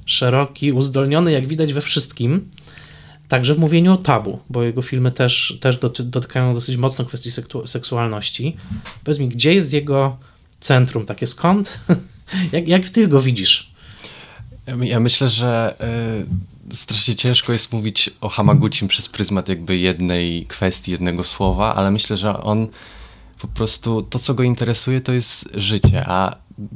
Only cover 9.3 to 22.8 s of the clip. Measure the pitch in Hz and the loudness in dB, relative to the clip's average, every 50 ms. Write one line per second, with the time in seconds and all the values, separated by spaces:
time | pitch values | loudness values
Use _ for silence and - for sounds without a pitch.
9.3 | 117 120 - 151 180 196 165 135 143 147 143 147 139 135 135 135 127 - - - | -2 0 2 4 4 4 2 2 0 -2 0 0 0 0 0 0 -2 -6 -12 -20
10.3 | _ _ _ _ _ _ - - 135 127 127 127 - 117 107 - - - 131 127 | _ _ _ _ _ _ 0 2 4 4 4 4 0 -4 -6 -6 -6 -6 -4 -4
11.3 | - - - 170 190 208 196 - - - - - 175 175 - - - - - - | -2 0 2 2 2 2 0 -2 -8 -6 0 0 0 0 0 -4 -18 -20 -14 -6
12.3 | - 190 180 160 - 165 170 160 175 190 180 - - 233 220 180 143 135 131 131 | -4 -2 -2 0 -2 -2 0 2 2 2 2 2 2 4 4 6 6 4 4 2
13.3 | 120 104 92 - - - - - - - - - - - - - - - - - | 0 2 2 2 2 0 -2 -6 -20 -20 -20 -20 -20 -18 -18 -18 -18 -20 -20 -20
14.3 | - - - - - - - 131 131 120 127 127 123 113 117 120 - - 135 123 | -20 -20 -20 -20 -20 -16 -12 -8 -4 -2 -2 0 2 2 2 2 2 2 2 0
15.3 | 107 113 120 123 117 117 117 104 - - 113 117 113 117 117 113 110 104 92 90 | 0 0 0 0 0 0 0 -2 -4 -4 -6 -4 -4 -4 -4 -4 -4 -4 -4 -4
16.3 | 90 95 92 - - - - - - - - - - - - - 104 - - 123 | -4 -4 -4 -8 -14 -20 -18 -12 -10 -10 -6 -2 0 0 0 0 0 0 0 2
17.3 | 123 - - - 120 113 - - 117 113 107 110 104 - - - - - - 101 | 2 2 2 0 -2 -2 -2 -4 -4 -4 -4 -2 0 0 0 -2 -2 -6 -8 -4
18.3 | - - 104 104 107 139 - 104 - - 101 95 - - - - - - 101 - | -2 2 4 6 6 6 6 4 0 -2 -2 -2 -2 -2 -2 -4 -6 -4 -4 -2
19.3 | 101 95 90 - 95 85 82 80 92 90 90 92 90 82 92 87 87 87 87 85 | -2 -2 -2 -2 -4 -4 -2 -2 0 2 2 2 2 2 0 0 0 0 0 -2
20.3 | 85 85 - - - - 98 92 90 - - - 90 82 90 87 85 87 87 - | -2 -4 -6 -10 -6 -2 -2 -2 -2 -2 -4 -6 -4 -2 -2 -2 -2 -2 -4 -6
21.3 | - - 98 95 92 92 104 110 - - 98 98 101 110 - - 107 95 95 107 | -4 0 2 2 2 2 2 0 2 2 2 2 2 0 0 -2 -2 -2 -2 -2
22.3 | 98 - - 107 104 110 110 110 - - | -4 -2 -2 0 0 0 0 -2 -6 -12